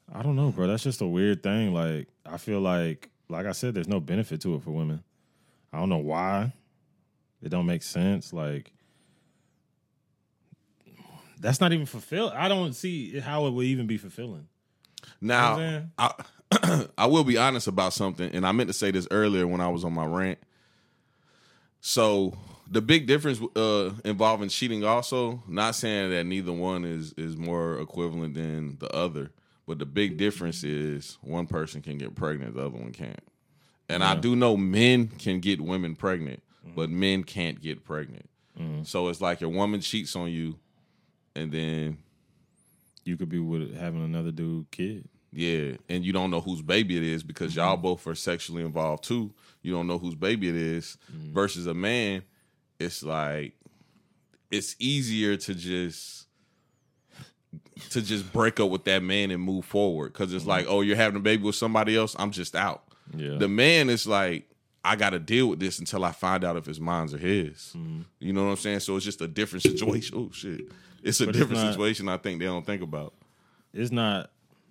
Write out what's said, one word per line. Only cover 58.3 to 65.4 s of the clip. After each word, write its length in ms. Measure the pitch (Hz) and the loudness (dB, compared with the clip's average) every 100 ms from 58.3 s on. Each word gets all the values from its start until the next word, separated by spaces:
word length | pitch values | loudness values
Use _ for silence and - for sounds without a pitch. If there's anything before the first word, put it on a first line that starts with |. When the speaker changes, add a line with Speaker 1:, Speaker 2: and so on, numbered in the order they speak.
Speaker 2:
break 260 | 120 113 113 | 2 4 4
up 80 | 98 | 2
with 140 | 92 | 2
that 180 | 98 95 | 2 2
man 280 | 90 101 98 | 2 2 2
and 120 | 90 | 0
move 220 | 92 95 | -2 -2
forward. 480 | - 101 98 80 69 | -2 2 2 0 -4
'Cause 200 | - 95 | -4 -4
it's 80 | 92 | -2
Speaker 1:
Mm-hmm. 60 | 87 | 0
Speaker 2:
like, 160 | 92 90 | 0 2
"Oh, 140 | 101 | 2
you're 140 | 104 104 | 4 4
having 200 | 110 101 | 4 4
a 40 | |
baby 220 | 104 110 | 2 4
with 120 | 104 - | 2 0
somebody 400 | 113 110 107 110 | 2 2 4 2
else? 180 | 110 - | 2 0
I'm 120 | 101 | -4
just 220 | 95 85 | -4 -4
out." 300 | 85 98 - _ _ - 78 | -2 -2 -2 _ _ -14 -8
Speaker 1:
Yeah. 200 | 73 73 | -4 0
Speaker 2:
The 120 | 98 | 2
man 400 | 104 143 165 135 | 6 6 8 6
is 180 | 113 107 | 2 2
like, 420 | 101 92 82 - _ _ _ | 2 2 -2 -8 _ _ _
"I 100 | 87 107 | 0 4
gotta 220 | 101 90 | 2 0
deal 300 | 78 120 | 2 4